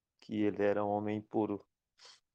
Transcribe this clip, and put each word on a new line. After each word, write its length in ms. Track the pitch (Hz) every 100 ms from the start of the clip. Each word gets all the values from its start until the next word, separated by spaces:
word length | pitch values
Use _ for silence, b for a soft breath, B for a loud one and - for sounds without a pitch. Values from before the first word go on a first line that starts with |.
| _ _
que 220 | - 107
ele 200 | 104 95
era 200 | 104 101
um 60 | 104
homem 280 | 104 104 107
impuro, 460 | 104 110 104 101 - _ _ _ B B _